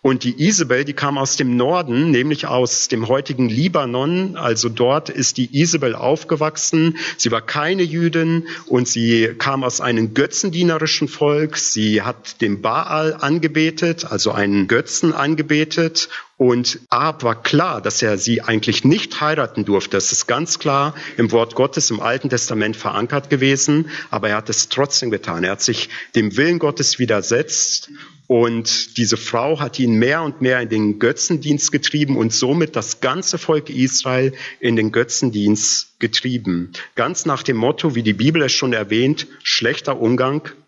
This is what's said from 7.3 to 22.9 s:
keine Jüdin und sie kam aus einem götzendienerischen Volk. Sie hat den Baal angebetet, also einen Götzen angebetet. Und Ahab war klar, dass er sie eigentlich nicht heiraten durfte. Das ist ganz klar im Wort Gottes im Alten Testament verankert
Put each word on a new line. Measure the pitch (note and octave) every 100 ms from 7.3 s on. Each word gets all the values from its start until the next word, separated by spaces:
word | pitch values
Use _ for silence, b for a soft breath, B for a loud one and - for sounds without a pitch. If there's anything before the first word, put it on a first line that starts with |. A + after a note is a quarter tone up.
| A2+
keine | - D3+ D3+ F#3+
Jüdin | F3 E3 E3+ E3 E3 E3 E3 B
und | - B2+ B2
sie | A#2 A#2 A#2 A2+ A2+
kam | C3+ C#3
aus | B2+ -
einem | B2+ A#2 A2+
götzendienerischen | A#2 C#3+ - G3+ E3 F3 D#3+ D#3 - C#3+
Volk. | - D3 D3 D#3
Sie | D#3 - A2+ G#2+ G#2+
hat | G#2+ B2+ - -
den | A2 G2+
Baal | A2 C3 - D3+ D#3
angebetet, | D#3 C#3 E3 D#3 D3+ D#3+ D#3+ E3+ E3 -
also | G2+ A2
einen | G#2 G2+ G2+ G2
Götzen | A2+ - - E3+
angebetet. | D3+ C#3 D#3 D3 D3+ D#3 - E3 E3 - B B
Und | _ B2+ B2 A#2+ - -
Ahab | B2 D#3 D#3
war | A#2+ A2+
klar, | - D3 F3+ A#2+
dass | G#2+ -
er | A2+ G2
sie | G#2+ A#2
eigentlich | - A2 A2+ -
nicht | B2+ G3+ - -
heiraten | D3+ D#3 B2 -
durfte. | G2+ G2 - G2
Das | -
ist | -
ganz | - B2 E3 -
klar | D3+ C#3 D3 D3+ B -
im | B2+
Wort | A#2 A#2
Gottes | - C#3 - -
im | G#2+
Alten | A2 B2+ C#3+
Testament | A#2+ - A2 G#2+
verankert | G#2+ G2+